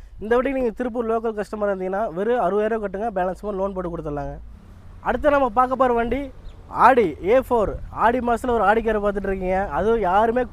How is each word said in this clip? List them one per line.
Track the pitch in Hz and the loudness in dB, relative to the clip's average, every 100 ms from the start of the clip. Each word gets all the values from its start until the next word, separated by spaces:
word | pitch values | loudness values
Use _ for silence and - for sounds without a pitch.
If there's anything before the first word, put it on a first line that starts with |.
| - - | -18 -10
இந்த | 208 240 | 0 2
வண்டிக்கு | 262 269 | 2 0
நீங்க | 247 202 | -2 -2
திருப்பூர் | 247 233 226 | -4 -2 -2
லோக்கல் | 226 226 214 | -2 -2 -4
கஸ்டமரா | 202 214 202 | -6 -2 -2
இருந்தீங்கன்னா, | 190 185 190 220 165 | -2 -2 -2 -2 -2
வெறும் | 208 240 180 | 0 2 2
அறுபதாயிரம் | 202 214 226 | 2 0 -2
கட்டுங்க, | 202 190 226 185 | -4 -6 -4 -2
பேலன்ஸ் | 180 180 202 190 | -2 -4 -6 -4
லோன் | 196 | -4
போட்டு | 190 175 | -4 -6
கொடுத்துடலாங்க. | 170 156 147 143 147 - - - - - - - | -6 -6 -6 -6 -10 -16 -20 -20 -20 -20 -8 -4
அடுத்து | 240 294 | 0 2
நம்ம | 285 254 214 | 4 2 2
பார்க்க | 254 254 | 2 2
போற | 254 | 2
வண்டி | 233 233 254 277 - - - - 180 208 | 2 0 -2 -4 -12 -18 -18 -8 4 6
ஆடி | 262 190 135 | 6 2 0
ஏ | 175 254 | 2 2
ஃபோர். | 247 240 180 123 - | 4 0 0 -4 -8
ஆடி | 123 208 247 | 0 2 2
மாசத்துல | 240 226 262 233 | 0 0 0 2
ஒரு | 196 | 4
ஆடி | 226 | 2
காரை | 226 214 | 2 0
பார்த்துட்டு | 202 202 196 | 0 -2 -2
இருக்கீங்க, | 190 185 185 196 147 | -2 0 -2 -2 -2
அதுவும் | 202 233 | 0 2
யாருமே | 185 190 226 240 247 | 2 2 2 2 -2